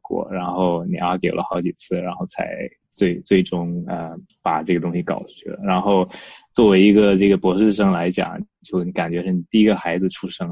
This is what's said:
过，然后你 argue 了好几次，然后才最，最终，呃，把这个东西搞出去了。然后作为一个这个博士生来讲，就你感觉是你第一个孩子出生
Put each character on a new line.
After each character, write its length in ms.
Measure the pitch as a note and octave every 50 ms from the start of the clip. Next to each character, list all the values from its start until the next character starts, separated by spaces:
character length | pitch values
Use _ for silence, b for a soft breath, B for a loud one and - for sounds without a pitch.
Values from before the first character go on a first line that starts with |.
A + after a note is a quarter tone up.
| -
过， 280 | - E2+ E2+ - -
然 140 | F#2+ F#2 F2+
后 400 | F2 F2 F2+ F#2 F2+ E2+ E2+ E2+
你 120 | F2+ F2+ D#2+
argue 360 | F2 F2 F2+ F#2 - F2 F2
了 80 | F2 E2+ -
好 100 | F#2 F2+
几 120 | F2 F2+
次， 280 | - - - - F#2 F2+
然 140 | F2+ F2+ E2+
后 140 | - F#2 -
才 180 | - - E2+ E2 - - - - - _ _ _
最， 280 | _ - G2+ F2+ F2 F#2
最 200 | - - G2+ F#2
终， 420 | F2+ - - F2 F2 F2 F2 F2 E2+ F2
呃， 280 | F2+ E2+ E2 E2 E2 - - _ _ _ _
把 180 | F2+ D#2+ D#2
这 140 | D#2+ F2 F2+
个 40 | E2+
东 140 | D#2+ F2+ E2+
西 80 | F2
搞 180 | E2+ - - - -
出 60 | -
去 200 | - - - -
了。 100 | - - G2
然 180 | G2 F#2 F#2
后 260 | F#2+ G2+ G2+ F#2+ F2+ F#2 B B B B B B B B _
作 140 | - A#2+ G#2+
为 120 | G2 F#2
一 140 | G2 G#2 G2+
个 240 | G#2 G#2 G2+ G2 F#2
这 100 | G2+ G2
个 100 | G2 F#2
博 200 | - F#2+ F#2 F#2+
士 160 | G#2+ A2 G2+
生 180 | G2+ G#2 G2
来 200 | F#2+ E2+ E2+ F2+
讲， 280 | F2+ F#2+ F2 E2+ E2+ F2 - - _ _
就 220 | _ - - F#2 F2
你 80 | F2
感 200 | F2+ - E2+ E2
觉 120 | E2+ F2 F2+
是 80 | F#2+
你 120 | F#2 F2+ E2+ -
第 120 | - A2
一 40 | G#2+
个 100 | G#2+ G#2
孩 220 | F2+ - E2+ E2 F2+
子 100 | F#2+ F#2
出 200 | - - - F2+
生 180 | - - F2 E2+